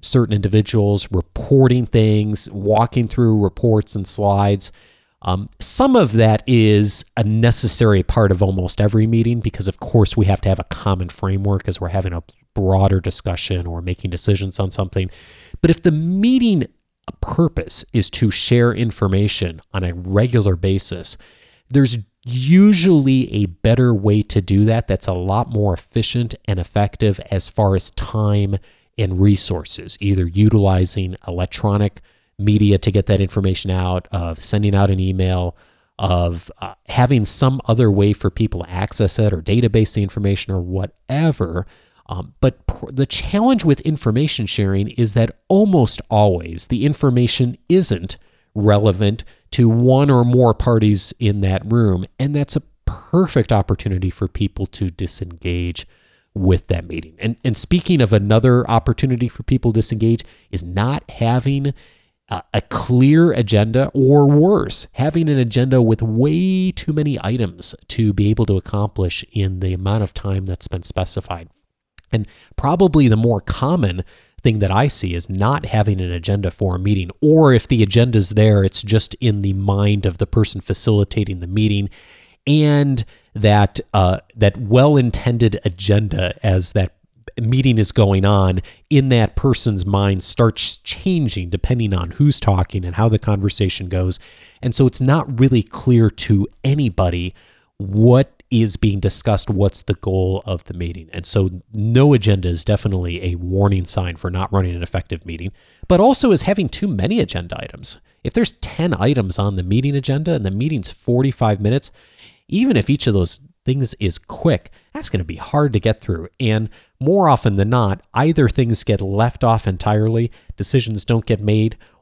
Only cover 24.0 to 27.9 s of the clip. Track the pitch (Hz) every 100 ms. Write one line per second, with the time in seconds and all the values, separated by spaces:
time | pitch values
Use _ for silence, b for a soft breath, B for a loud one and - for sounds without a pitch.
24 | 104 107 104 107 90 101 107 113 - 95
25 | - 90 92 101 120 110 104 87 - 117
26 | 107 127 117 - - 92 85 104 104 -
27 | 107 95 - 95 - - 101 95 -